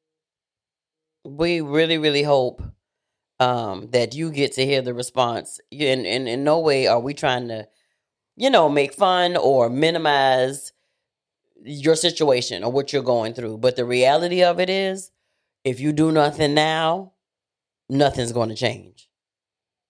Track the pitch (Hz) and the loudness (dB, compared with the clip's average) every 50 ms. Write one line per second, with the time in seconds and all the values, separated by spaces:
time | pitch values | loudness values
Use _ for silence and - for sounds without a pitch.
0 | _ _ _ _ _ _ _ _ _ _ _ _ _ _ _ _ _ _ _ _ | _ _ _ _ _ _ _ _ _ _ _ _ _ _ _ _ _ _ _ _
1 | _ _ _ _ _ 143 139 143 165 175 175 165 156 143 143 156 165 160 165 160 | _ _ _ _ _ -16 -4 -2 0 0 0 0 -2 0 2 2 2 2 2 2
2 | 151 151 143 143 143 147 143 135 127 123 - - - - - _ _ _ _ _ | 2 2 2 2 2 4 4 4 4 0 -4 -8 -14 -16 -16 _ _ _ _ _
3 | _ _ _ _ _ _ _ _ 127 123 123 120 113 104 95 95 101 117 120 - | _ _ _ _ _ _ _ _ 0 0 2 -2 -4 -6 -8 -10 -10 -2 0 0
4 | 117 113 123 147 165 160 151 139 143 - - 131 131 135 143 135 127 123 123 120 | 0 0 -4 -6 -6 -4 -2 -2 -2 -2 0 -2 0 0 0 0 -2 -4 -6 -6
5 | 123 - - 131 127 120 117 98 - - - - _ _ - 143 151 131 131 127 | -8 -6 -2 0 0 0 -2 -6 -8 -10 -18 -20 _ _ -8 -2 0 0 0 0
6 | 110 87 110 127 135 117 117 135 139 151 151 170 160 156 139 135 127 101 113 120 | 0 -2 -4 -2 -2 -4 -4 -2 0 2 2 2 2 2 2 2 2 2 2 2
7 | 117 139 143 - - 139 127 123 123 117 113 110 107 - _ _ _ _ _ _ | 0 -4 -6 -4 -2 -2 -2 -2 -4 -8 -10 -12 -12 -16 _ _ _ _ _ _
8 | _ _ _ _ _ _ _ - 233 269 247 202 160 147 143 147 143 139 - - | _ _ _ _ _ _ _ -2 0 2 4 4 4 4 4 2 0 0 0 0
9 | 208 185 185 180 175 175 175 170 - 131 139 131 120 117 123 135 156 165 170 165 | 2 2 2 2 2 0 0 2 2 2 4 4 2 0 0 0 0 0 0 0
10 | 160 151 143 139 135 135 131 131 127 131 139 143 - - - _ _ _ _ _ | 0 2 2 4 4 4 4 2 0 0 -4 -8 -12 -16 -18 _ _ _ _ _
11 | _ _ _ _ _ _ _ _ _ _ _ _ - 120 147 143 135 156 160 156 | _ _ _ _ _ _ _ _ _ _ _ _ -10 -10 -10 -2 0 2 2 2
12 | - 170 165 - 160 143 131 123 120 - 113 87 101 120 127 139 135 - - 135 | 2 -2 0 0 2 2 2 2 0 -4 -8 -6 -6 -2 -2 -2 -4 -2 -4 -4
13 | 123 123 123 117 110 113 113 127 120 107 110 110 117 127 127 131 120 120 123 127 | 0 0 0 0 -2 -4 -6 -8 -8 -10 -8 -2 -2 0 0 0 -2 -2 2 2
14 | 123 131 143 160 170 175 180 180 180 175 170 175 185 180 190 190 196 190 190 196 | 4 4 4 2 0 0 2 2 2 2 2 0 -2 -2 0 -2 -2 -4 -4 -6
15 | - - _ _ _ _ _ _ _ _ _ _ _ 131 123 113 139 151 151 147 | -12 -16 _ _ _ _ _ _ _ _ _ _ _ -6 -4 -2 -4 -2 0 2
16 | 156 160 156 156 147 147 - 147 156 143 147 151 151 156 160 160 160 160 170 190 | 0 2 4 2 2 2 0 0 -2 0 2 0 0 0 0 0 0 0 -2 -2
17 | 196 190 _ _ _ _ _ _ _ _ _ _ _ _ _ _ _ - 131 139 | -6 -12 _ _ _ _ _ _ _ _ _ _ _ _ _ _ _ -4 0 2
18 | 147 135 - 131 123 117 117 120 113 113 107 - 127 113 107 101 95 92 95 _ | 2 2 2 -2 -4 -4 -2 -2 -2 -2 -4 -4 -4 -4 -4 -6 -14 -20 _ _
19 | _ _ _ _ _ _ _ _ _ _ _ _ _ _ _ _ _ _ | _ _ _ _ _ _ _ _ _ _ _ _ _ _ _ _ _ _